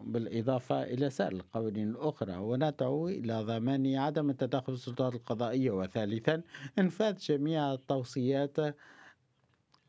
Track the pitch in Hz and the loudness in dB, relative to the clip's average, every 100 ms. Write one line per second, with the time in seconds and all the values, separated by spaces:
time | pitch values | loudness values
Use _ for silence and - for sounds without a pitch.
0 | 107 113 113 117 113 127 - 135 135 123 | -4 -2 -2 -2 0 0 0 -2 0 0
1 | 143 - - 92 - 113 113 104 107 123 | 0 0 -2 -2 -6 -4 -4 -2 -2 -2
2 | 151 147 98 90 107 127 151 147 131 147 | -2 -2 -4 -4 -2 0 0 0 0 0
3 | 170 196 117 113 107 113 120 135 135 135 | -2 -2 -2 -2 0 0 2 2 2 2
4 | 143 156 147 131 127 135 131 123 123 123 | 0 2 0 0 0 0 -2 -6 -6 -2
5 | 127 120 - 113 120 131 131 95 92 113 | -2 -2 -4 -2 0 2 2 2 0 -2
6 | 104 113 113 160 170 - 139 - 185 - | -2 0 0 0 -2 -12 -6 2 2 4
7 | 220 196 - 143 147 160 143 135 - 135 | 0 0 0 2 2 2 2 0 0 0
8 | 120 139 123 139 143 - 147 143 - - | 0 0 2 2 2 0 0 -2 -12 -20
9 | - - _ _ _ _ _ _ | -20 -20 _ _ _ _ _ _